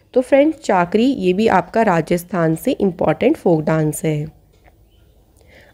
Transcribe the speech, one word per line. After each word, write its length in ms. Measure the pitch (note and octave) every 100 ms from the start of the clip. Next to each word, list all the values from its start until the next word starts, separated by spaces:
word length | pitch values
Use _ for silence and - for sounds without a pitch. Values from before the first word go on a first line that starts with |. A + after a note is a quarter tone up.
| _
तो 60 | B3+
फ्रेंड्स 380 | B3+ C#4 D4+ D4+
चाकरी 480 | - F#3+ F3 G#3 B3+
ये 260 | B3+ F#3
भी 140 | F#3 A3
आपका 360 | F#3 E3+ A3
राजस्थान 720 | G#3+ E3 D#3 F3 F3 F3+ D#3+
से 160 | D#3+ -
इंपॉर्टेंट 680 | - G3 E3+ - - A3+ D#4+
फोक 260 | G#3 D#3+
डांस 420 | D#3 D#3+ D3+ D3+
है। 220 | D#3+ D3+ D#3 - _ _ _ _ _ _ _ _ _ _ _ - -